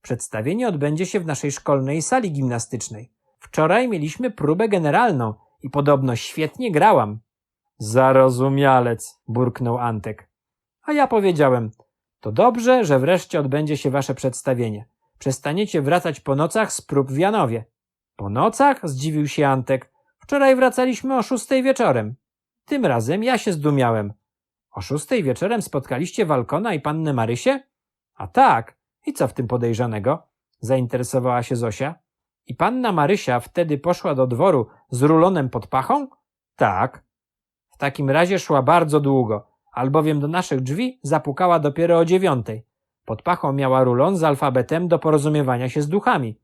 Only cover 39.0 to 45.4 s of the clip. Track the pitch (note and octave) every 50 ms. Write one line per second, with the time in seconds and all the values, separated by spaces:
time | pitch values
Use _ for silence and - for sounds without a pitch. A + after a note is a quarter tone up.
39 | C#3+ C#3 C3+ C3 B2 A2 A2 G#2 - _ _ _ _ _ _ B2 B2+ C3+ C#3 D#3+
40 | D3+ D#3 D3+ D3 C#3 D3 E3 F3+ F3+ - D3+ C3+ C3 B2+ C#3+ F#3 B3 B3+ B3+ _
41 | - C#3 D#3+ D3+ D#3 D3 C3+ - F#3 F3+ E3+ D#3+ D3 D3 C#3 E3 E3 E3+ E3+ E3
42 | E3+ E3 F3+ F#3+ F#3+ F3+ C#3+ B2 A2 - A2 A#2+ - _ _ _ _ _ _ _
43 | _ - A2 - _ F3 D#3 - - D3 C3+ C#3 C#3 B2+ C3 C3 C3 B2 A#2+ A#2+
44 | C#3+ F3+ G3 F3 D#3+ D#3 C#3+ C3+ D#3 C#3 B2 C3 A#2 - D#3 E3 F3+ E3+ E3+ D#3
45 | - D#3+ D3+ D3+ C#3 D#3 D3+ D3+